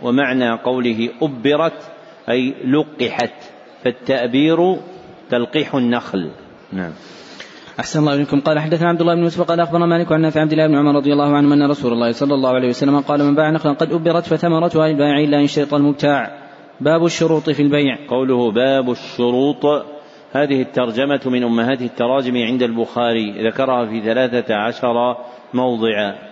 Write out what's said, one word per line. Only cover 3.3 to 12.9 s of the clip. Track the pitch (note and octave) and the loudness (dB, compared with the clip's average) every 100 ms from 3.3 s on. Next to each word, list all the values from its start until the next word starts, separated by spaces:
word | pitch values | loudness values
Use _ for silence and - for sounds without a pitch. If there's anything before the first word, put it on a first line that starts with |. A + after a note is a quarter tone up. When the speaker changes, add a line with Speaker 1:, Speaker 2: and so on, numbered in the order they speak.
| - - - - - | -6 -20 -20 -20 -6
Speaker 1:
فالتأبير | B2+ A#2 - C3+ B2 B2+ D3+ D#3+ F3 F#3 - - - - - | -4 -4 -4 -2 0 2 2 4 2 0 -6 -20 -20 -20 -4
تلقيح | B2 A#2+ D#3 C#3+ C#3 | -2 -2 -2 -2 0
النخل. | B2 A#2+ - G2 E2 - - - - | 0 0 -2 -6 -6 -10 -20 -20 -12
نعم. | F#2+ F2 D#2 - - - - - - - - | -8 -8 -10 -20 -20 -20 -20 -20 -20 -20 -10
Speaker 2:
أحسن | - D#3+ | -4 0
الله | D3+ | 2
إليكم. | C#3+ C#3+ C#3+ | 2 0 0
قال | D3 D3+ | 2 0
حدثنا | D#3 E3 E3+ | 0 0 0
عبد | E3+ | 2
الله | E3 E3+ | 2 2
بن | |
يوسف، | E3+ E3+ | 0 0
قال | F3 E3+ | -2 0
أخبرنا | E3+ E3+ E3+ | 0 0 2
مالك | E3+ E3+ | 2 2
عن | D#3+ | 2
نافع | D#3+ D3+ | 2 2
عبد | D#3 | 0
الله | D#3 D#3 | 2 2
بن | C#3+ | 4
عمر | D3 C#3+ | 4 2
رضي | C#3 | 2
الله | C#3+ C#3+ C#3+ | 2 2 4
عنه | C#3+ | 4
أن | C#3+ C#3+ | 4 2
رسول | C#3+ B2+ | 0 0
الله | A#2 A#2+ | 0 0
صلى | A#2 C#3+ | 0 0
الله | C#3+ C3 | 2 2
عليه | B2+ B2+ | 2 0
وسلم | B2 C#3 | 0 2